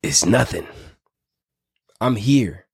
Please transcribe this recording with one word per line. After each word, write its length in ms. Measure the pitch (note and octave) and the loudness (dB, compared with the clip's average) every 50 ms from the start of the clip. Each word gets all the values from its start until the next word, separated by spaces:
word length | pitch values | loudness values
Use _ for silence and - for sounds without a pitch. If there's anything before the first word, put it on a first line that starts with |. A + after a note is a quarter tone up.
| - | -4
is 220 | D#3+ C#3 - - | 0 0 0 2
nothing. 420 | - A2+ B2 A#2+ - - E2+ E2 - - - - - _ _ _ _ _ _ _ _ _ _ _ _ _ _ _ _ _ _ _ _ _ _ | 2 2 2 0 -2 -4 -10 -10 -12 -18 -20 -20 -20 _ _ _ _ _ _ _ _ _ _ _ _ _ _ _ _ _ _ _ _ _ _
I'm 160 | A2 B2+ B2+ | -2 -2 -2
here. 520 | G#2+ G#2 B2+ C#3+ C#3 A#2 F2+ E2 - _ _ | 0 2 2 2 2 2 0 -6 -12 _ _